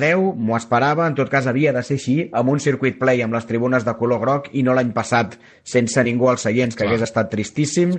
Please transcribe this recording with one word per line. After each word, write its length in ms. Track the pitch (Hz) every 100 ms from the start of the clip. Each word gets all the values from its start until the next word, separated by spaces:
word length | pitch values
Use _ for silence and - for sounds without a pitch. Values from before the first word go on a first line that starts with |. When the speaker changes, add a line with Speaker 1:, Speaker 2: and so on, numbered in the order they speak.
Speaker 1:
Déu 320 | 147 180 190 120
m'ho 220 | 110 113
esperava, 480 | - 120 135 151 165
en 80 | 139
tot 140 | 127
cas 160 | 139 127
havia 240 | 123 151
de 80 | 123
ser 140 | 120 139
així, 220 | - 135 175 117
amb 160 | 123
un 80 | 143
circuit 380 | 147 131 131 -
ple 160 | 131 127
i 80 |
amb 80 | 113
les 160 | 117 113
tribunes 400 | 117 123 127 117
de 60 | 113
color 240 | 120 117
groc, 300 | 117 143 139
i 80 | 135
no 140 | 127 127
l'any 160 | 123
passat 460 | 110 107 202 101 - - -
sense 400 | - 127 117 -
ningú 240 | 120 120 127
als 160 | 123
seients, 320 | 113 117 123 113
que 80 |
Speaker 2:
Clar. 80 | 104
Speaker 1:
hagués 160 | 113 113
estat 220 | - 107
tristíssim. 640 | 107 104 - 147 - 175